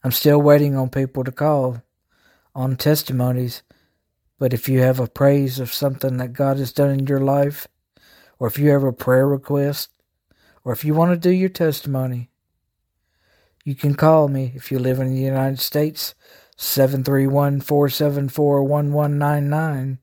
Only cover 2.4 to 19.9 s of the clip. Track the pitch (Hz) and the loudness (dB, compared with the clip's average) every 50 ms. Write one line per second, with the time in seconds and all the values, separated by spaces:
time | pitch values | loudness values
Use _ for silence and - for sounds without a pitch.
2.4 | _ _ _ 135 127 131 131 127 - 151 151 151 - - 135 127 123 127 127 123 | _ _ _ -6 -4 -4 -4 -2 0 0 0 0 -2 -4 -2 -2 0 0 0 -2
3.4 | 123 120 - - _ _ _ _ _ _ _ _ _ _ _ _ _ _ _ _ | -4 -6 -8 -12 _ _ _ _ _ _ _ _ _ _ _ _ _ _ _ _
4.4 | 139 127 123 113 - - 131 131 127 131 127 131 123 110 _ - 139 139 143 143 | -2 -2 -2 -2 -2 0 2 2 4 2 2 0 -2 -6 _ 2 2 4 4 4
5.4 | 139 131 127 135 127 117 - - 147 139 131 131 - 135 127 127 127 123 120 - | 0 -2 -4 -6 -8 -8 -6 -4 -4 -4 -4 -2 -4 -4 -4 -4 -6 -8 -4 -2
6.4 | 139 139 139 139 135 123 - - 143 139 139 135 135 139 143 135 135 135 139 143 | -2 0 0 -2 -4 -4 0 0 0 2 2 0 0 0 0 0 2 2 2 2
7.4 | 143 143 147 - - - _ _ _ _ _ _ _ _ _ _ _ _ _ _ | 0 0 -2 -8 -16 -20 _ _ _ _ _ _ _ _ _ _ _ _ _ _
8.4 | 123 117 - 139 147 147 143 139 135 135 120 - - 127 127 127 135 143 139 135 | -6 -4 -2 2 2 4 4 4 2 -2 -4 -4 0 2 4 4 4 2 0 -2
9.4 | 135 - 143 143 139 143 143 - - _ _ _ _ _ _ _ _ _ _ _ | -2 -4 -2 0 0 -2 -4 -6 -10 _ _ _ _ _ _ _ _ _ _ _
10.4 | _ _ _ _ _ 127 117 - - 151 151 160 165 175 180 170 170 180 185 185 | _ _ _ _ _ -8 -8 -4 -2 0 2 2 2 2 2 2 2 2 2 2
11.4 | 185 190 185 - 170 156 147 - - 143 135 131 131 131 127 123 120 _ _ _ | 0 -2 -2 0 0 0 0 -2 -6 -4 -4 -4 -4 -4 -6 -8 -10 _ _ _
12.4 | _ _ _ _ _ _ _ _ _ _ _ _ _ _ _ _ _ _ _ _ | _ _ _ _ _ _ _ _ _ _ _ _ _ _ _ _ _ _ _ _
13.4 | _ _ _ _ _ 147 135 - - 143 143 - 156 156 160 156 147 139 139 135 | _ _ _ _ _ -8 -8 -2 -2 -2 0 4 4 6 6 6 4 2 0 -2
14.4 | 131 123 127 131 - - 139 131 127 131 127 131 131 131 131 131 135 135 135 135 | -4 -6 -8 -12 -8 -6 -4 -2 0 -2 -2 -2 -2 -2 -2 -2 -2 -2 -2 -2
15.4 | 135 135 135 127 - - - 151 151 156 151 - - - - _ _ _ - - | -2 -2 -4 -4 -8 -4 -2 -2 -2 -2 -4 -8 -12 -12 -12 _ _ _ -20 -20
16.4 | _ _ _ _ - - - 139 135 131 139 135 127 143 139 135 135 139 135 143 | _ _ _ _ -8 -4 2 2 2 2 2 0 0 0 2 2 2 2 2 2
17.4 | 143 143 143 139 - - 147 143 147 139 131 - 156 147 143 143 139 131 - - | 2 2 0 -2 -2 0 2 2 2 0 0 0 -2 0 0 -2 -4 -4 -2 0
18.4 | 147 143 143 139 139 135 147 147 147 143 147 151 147 147 143 147 147 147 147 147 | 2 2 2 2 2 2 0 0 0 0 0 0 0 0 0 0 0 0 0 0
19.4 | 143 143 147 156 160 156 147 135 131 139 | 0 0 -2 -2 -2 -2 -4 -4 -6 -6